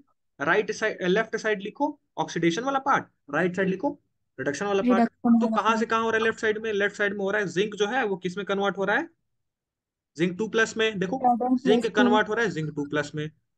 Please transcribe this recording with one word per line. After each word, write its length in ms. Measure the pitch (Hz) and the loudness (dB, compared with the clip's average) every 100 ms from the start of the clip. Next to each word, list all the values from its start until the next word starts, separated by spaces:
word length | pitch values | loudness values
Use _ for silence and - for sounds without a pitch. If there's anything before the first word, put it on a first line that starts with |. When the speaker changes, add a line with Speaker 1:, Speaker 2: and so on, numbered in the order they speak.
| _ _ _ - | _ _ _ -6
Speaker 1:
Right 300 | 143 190 220 | 0 0 0
side, 300 | 214 220 - | -2 -4 -2
left 320 | 180 196 220 220 | 0 0 0 -2
side 260 | 220 208 | -2 -4
लिखो 360 | 202 - 294 294 _ - | -6 -4 -4 -4 _ -6
ऑक्सीडेशन 460 | 156 175 170 170 | -4 0 0 0
वाला 140 | 262 269 | -2 -2
part, 260 | 269 226 - _ - | 0 -2 -2 _ -6
Right 260 | 143 180 175 | -2 0 0
side 120 | 185 | -2
लिखो 300 | 185 285 285 _ _ _ - | 0 -4 -6 _ _ _ -8
Reduction 280 | 135 143 202 | -6 -4 0
वाला 160 | 196 | 0
part। 160 | 240 233 | 4 4
Speaker 2:
Reduction 400 | 233 _ 240 233 | 2 _ 4 4
Speaker 1:
तो 60 | 226 | 4
Speaker 2:
वाला 100 | 220 | 0
Speaker 1:
कहाँ 160 | 202 | 2
से 60 | 226 | 0
Speaker 2:
पार्ट। 120 | 220 | 2
Speaker 1:
कहाँ 120 | 226 | 0
हो 80 | 226 | 2
रहा 80 | 220 | 0
है 60 | |
लेफ्ट 160 | 226 220 | 0 0
side 180 | 220 214 | -2 -2
में? 140 | 226 | -2
लेफ्ट 240 | 202 202 202 | 0 -2 0
साइड 160 | 202 | -2
में 80 | 208 | -2
हो 100 | 196 | -2
रहा 100 | 208 | -2
है, 80 | 202 | -2
जिंक 260 | 175 214 | -2 -2
जो 120 | 202 208 | 0 -2
है 180 | 254 226 | 0 -2
वो 100 | 185 | -4
किस 180 | 180 185 | -6 -6
में 80 | 196 | -4
convert 320 | 196 202 190 | 0 0 -2
हो 60 | |
रहा 120 | 196 226 | 0 0
है? 120 | 330 _ _ _ _ _ _ _ _ _ _ - | -2 _ _ _ _ _ _ _ _ _ _ -2
Zinc 200 | 180 180 | -2 -2
two 100 | 220 | -2
plus 280 | 226 220 220 | 0 0 2
में। 220 | 220 214 | -2 0
देखो, 200 | 180 262 | -4 0
Speaker 2:
सेवन 180 | 247 240 | 2 2
प्लस 240 | 254 254 | 2 0
टू। 80 | - | 4
Speaker 1:
zinc 160 | 226 233 202 | 4 4 2
convert 320 | 208 214 208 | 4 4 2
हो 60 | |
रहा 100 | 220 | 0
है 60 | 226 | -2
zinc 240 | 151 156 147 | -2 -6 -6
two 80 | 143 | -4
plus 240 | 147 147 | -2 -2
में। 160 | 151 151 _ _ | -6 -10 _ _